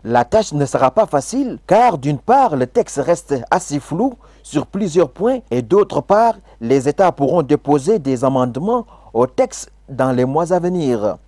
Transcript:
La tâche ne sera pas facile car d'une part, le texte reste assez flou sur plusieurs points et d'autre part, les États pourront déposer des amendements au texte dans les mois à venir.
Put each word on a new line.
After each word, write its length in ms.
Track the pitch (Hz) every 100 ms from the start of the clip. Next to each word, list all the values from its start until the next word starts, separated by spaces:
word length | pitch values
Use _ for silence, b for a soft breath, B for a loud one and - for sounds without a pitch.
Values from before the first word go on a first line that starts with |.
| 110
La 180 | 120
tâche 300 | - 220 214
ne 120 | 147 139
sera 260 | 127 131
pas 160 | 208 202
facile 520 | 143 - 254 262 131 -
car 300 | 202 247 165
d'une 220 | 135 147
part, 360 | - 277 254 143
le 120 | 123
texte 340 | - 208 -
reste 320 | 143 170 - 139 117
assez 300 | 165 - 143
flou 320 | - 165 262 240 b b
sur 220 | - 151 -
plusieurs 440 | 196 208 165 170
points 300 | - 220 262 -
et 100 | 123
d'autre 380 | 113 196 196 143
part, 360 | - 202 233 - b b
les 260 | 113 139 131
États 240 | 143 175
pourront 300 | 135 139 175
déposer 580 | 135 147 - 147 135 220
des 240 | 135 127
amendements 600 | 131 131 123 120 190 240 226 b b
au 140 | 117 123
texte 460 | - 254 - - _ -
dans 240 | 127 131
les 100 | 123
mois 300 | 127 143 170
à 60 | 180
venir. 580 | 175 180 143 120 104 87